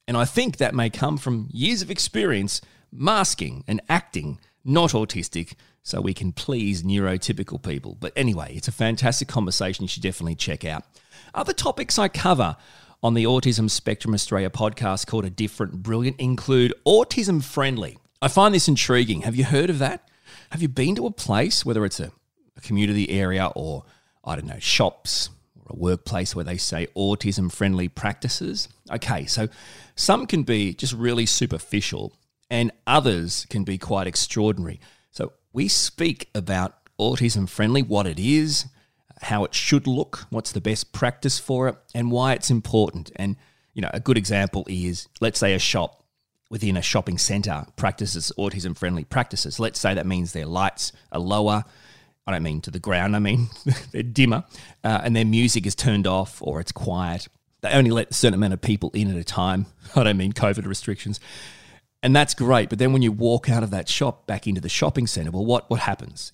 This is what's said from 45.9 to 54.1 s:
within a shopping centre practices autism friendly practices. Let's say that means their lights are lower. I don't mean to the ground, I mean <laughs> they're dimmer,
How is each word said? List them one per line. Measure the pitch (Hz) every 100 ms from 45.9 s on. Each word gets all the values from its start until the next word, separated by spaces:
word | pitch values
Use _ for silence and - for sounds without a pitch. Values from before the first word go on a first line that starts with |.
| - _ _ _ _ _
within | 110 104 92
a |
shopping | - 107 92 85
centre | - 101 98 76 - -
practices | 98 - 101 82 78 -
autism | 98 92 87 80
friendly | 90 87
practices. | 71 131 120 98 - -
Let's | 113 -
say | 101
that | 95 90
means | 92 87
their | 85
lights | 76 87 98 - - - _
are | 82
lower. | 90 104 104 107 - - - - _ _ -
I |
don't | 90
mean | 80 78
to | -
the | 87
ground, | 104 87 98 104
I |
mean | 101 120 117 - 139
<laughs> | 127 -
they're | -
dimmer, | 120